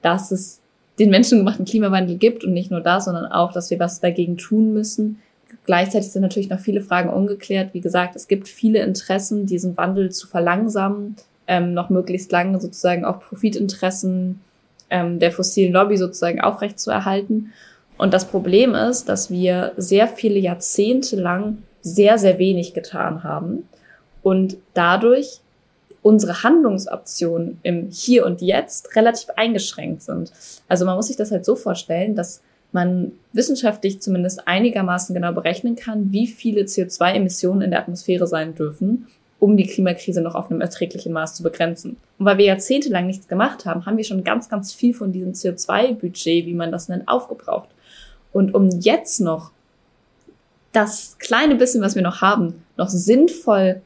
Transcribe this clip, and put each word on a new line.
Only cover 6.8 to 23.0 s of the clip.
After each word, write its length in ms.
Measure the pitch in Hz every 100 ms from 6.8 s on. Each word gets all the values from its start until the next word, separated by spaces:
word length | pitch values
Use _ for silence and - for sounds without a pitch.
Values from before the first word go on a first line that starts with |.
Fragen 280 | 196 180 175
ungeklärt. 640 | - 202 202 - 196 190
Wie 80 | 180
gesagt, 340 | 175 180 180 -
es 120 | -
gibt 200 | 196 196
viele 320 | - 220 214
Interessen, 680 | 190 190 - 190 196 208 196
diesen 320 | 180 180 175
Wandel 340 | 175 190 185
zu 160 | 185 -
verlangsamen, 880 | 180 170 180 226 208 196 208 202 208 _ _ -
ähm, 260 | 180 175
noch 160 | 175 175
möglichst 420 | 185 180 185 190
lange 280 | 175 180 190
sozusagen 460 | 208 - 180 175 -
auch 140 | 190
Profitinteressen, 1200 | - 196 220 208 202 - 185 190 190 185 185 185 _ _ _ _ _
ähm, 300 | 180 175 175
der 120 | 165
fossilen 400 | 165 185 - 190
Lobby 260 | 180 202 202
sozusagen 440 | 180 180 170 165
aufrechtzuerhalten. 1120 | - 208 202 208 - 214 196 196 202 220 214 - - _ _ _
Und 160 | 196
das 120 | 185 185
Problem 480 | 190 180 190 254
ist, 340 | 220 220 254 -
dass 220 | 196 -
wir 440 | 180 180 180 - -
sehr 300 | 180 196 226
viele 320 | - 220 202
Jahrzehnte 760 | 190 175 - - 208 254 262 196
lang 440 | 175 175 214 214 - _
sehr, 360 | - 180 202 220
sehr 220 | 196 185
wenig 340 | 185 180 170
getan 500 | - - 175